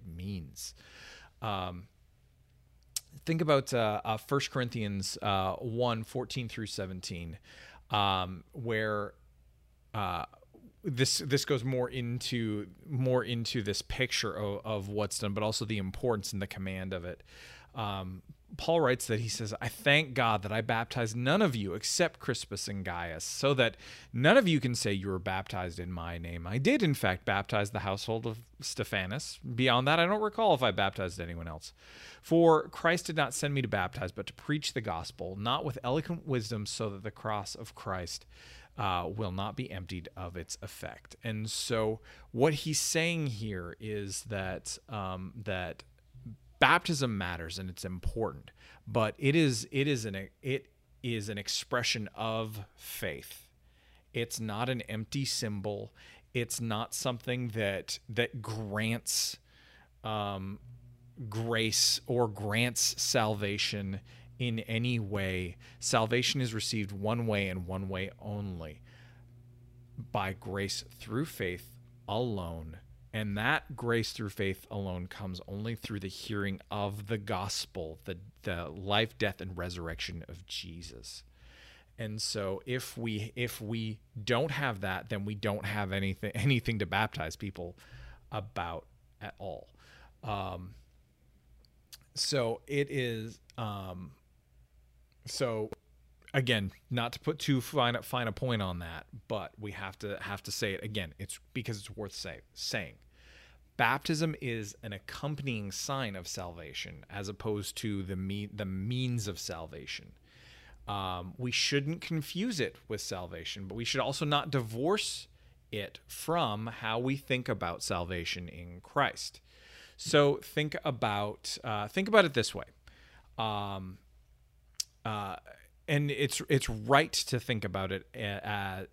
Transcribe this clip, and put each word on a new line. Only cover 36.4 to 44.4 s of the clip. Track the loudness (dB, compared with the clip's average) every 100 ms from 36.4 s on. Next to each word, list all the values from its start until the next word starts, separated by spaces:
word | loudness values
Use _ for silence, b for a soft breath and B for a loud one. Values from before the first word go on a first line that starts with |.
| 0 -4 -4
so | -4 -4
that | -4
the | -8
cross | -6 -2 -2 -2 -8
of | -12
Christ, | -10 -4 -4 -4 -8 -12 B B B B -4
uh, | 0 0 0
will | -2 -2
not | -2 -4 -4
be | -6
emptied | -8 -6 -8 -8 -10
of | -8 -8
its | -8 -10
effect." | -10 -10 -12 -12 -18 -10
And | -6 -4 -2
so | -4 0 2 2 0 -6 B B
what | 4 4
he's | 4 0 0
saying | 2 2 2 2 0
here | -2 -4 -4 -6 -8
is | -6 -4 -4 -6 -4
that, | -4